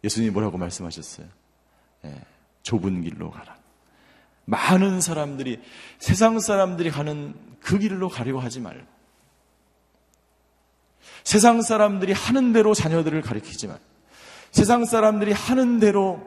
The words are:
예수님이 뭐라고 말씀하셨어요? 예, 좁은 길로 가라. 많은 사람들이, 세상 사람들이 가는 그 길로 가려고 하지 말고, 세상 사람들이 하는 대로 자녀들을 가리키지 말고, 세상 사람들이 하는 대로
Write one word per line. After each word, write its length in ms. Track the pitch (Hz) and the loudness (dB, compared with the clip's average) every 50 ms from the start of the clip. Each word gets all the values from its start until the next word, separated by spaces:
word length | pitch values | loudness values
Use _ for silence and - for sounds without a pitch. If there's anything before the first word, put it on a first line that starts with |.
| - | -6
예수님이 280 | 107 - 113 117 110 | -4 -2 0 0 0
뭐라고 260 | 92 104 107 101 82 90 | 0 0 -2 -2 -4 -6
말씀하셨어요? 680 | 87 87 - - 90 82 80 85 78 - - - 80 87 - _ _ _ _ _ _ _ _ _ _ _ _ _ - | -8 -8 -8 -10 -12 -12 -12 -14 -16 -18 -18 -20 -20 -20 -20 _ _ _ _ _ _ _ _ _ _ _ _ _ -18
예, 160 | 76 71 69 - _ _ _ _ _ _ _ | -18 -18 -18 -20 _ _ _ _ _ _ _
좁은 400 | _ - 120 101 87 98 92 90 | _ -4 -4 -2 0 -2 -2 -2
길로 300 | 82 85 82 85 85 80 | -4 -8 -8 -10 -12 -12
가라. 260 | - - - - - - _ _ _ _ _ _ _ _ _ _ _ _ _ _ _ _ _ | -12 -16 -20 -20 -20 -20 _ _ _ _ _ _ _ _ _ _ _ _ _ _ _ _ _
많은 560 | - 104 - - - 185 185 196 196 185 185 | -6 -6 -2 2 4 4 4 4 2 2 0
사람들이, 580 | 170 170 165 156 147 143 139 131 - 131 113 - - - - - - - - _ | -2 -4 -4 -4 -6 -6 -8 -8 -8 -8 -8 -10 -12 -18 -20 -20 -20 -20 -20 _
세상 420 | - - - 185 226 226 226 220 | -2 -2 2 4 4 4 4 2
사람들이 520 | 214 220 208 196 190 180 180 165 170 165 | 0 0 2 2 2 0 0 -2 -4 -4
가는 420 | 147 147 147 151 151 147 147 143 - - - - - - | -2 -4 -4 -6 -6 -8 -10 -12 -14 -18 -20 -20 -20 -14
그 200 | - - 185 202 | -4 -2 0 0
길로 280 | 208 208 190 185 190 180 | 0 -2 -2 -4 -4 -6
가려고 320 | - 120 117 135 135 127 | -6 -6 -6 -6 -4 -6
하지 200 | 123 117 117 131 | -6 -8 -8 -10
말고, 260 | 113 80 - - - - _ _ _ _ _ _ _ _ _ _ _ _ _ _ _ _ _ _ _ _ _ _ _ _ _ _ _ _ _ _ _ _ _ _ _ _ _ _ _ _ _ _ _ - - - - | -12 -12 -14 -18 -20 -20 _ _ _ _ _ _ _ _ _ _ _ _ _ _ _ _ _ _ _ _ _ _ _ _ _ _ _ _ _ _ _ _ _ _ _ _ _ _ _ _ _ _ _ -20 -20 -12 -4
세상 400 | - - 208 214 240 233 233 226 | 2 4 6 6 6 6 4 2
사람들이 500 | 226 220 208 214 208 196 190 185 190 190 | 0 2 2 2 2 2 0 -2 -2 -2
하는 400 | - - 226 247 269 254 240 226 | -2 -2 0 0 2 2 4 4
대로 220 | 226 214 214 214 | 4 4 4 2
자녀들을 460 | - - 156 165 165 160 156 151 160 - | 2 0 0 0 0 0 0 -2 -4 -4
가리키지 440 | - 110 104 - - - - - 98 | -4 -8 -8 -8 -10 -12 -12 -12 -12
말고, 160 | - - - _ _ _ _ _ - - - - - - - - | -14 -16 -18 _ _ _ _ _ -20 -20 -20 -20 -20 -20 -20 -2
세상 340 | - - 208 202 240 240 233 | 0 2 4 4 4 2 2
사람들이 460 | 226 233 226 214 214 214 208 208 214 | 0 2 4 4 4 2 2 0 0
하는 480 | 202 208 - - 254 262 254 240 240 226 | 0 -2 0 0 0 2 2 2 2 4
대로 420 | 220 208 202 202 190 190 175 - - | 4 4 4 2 0 0 -2 -6 -10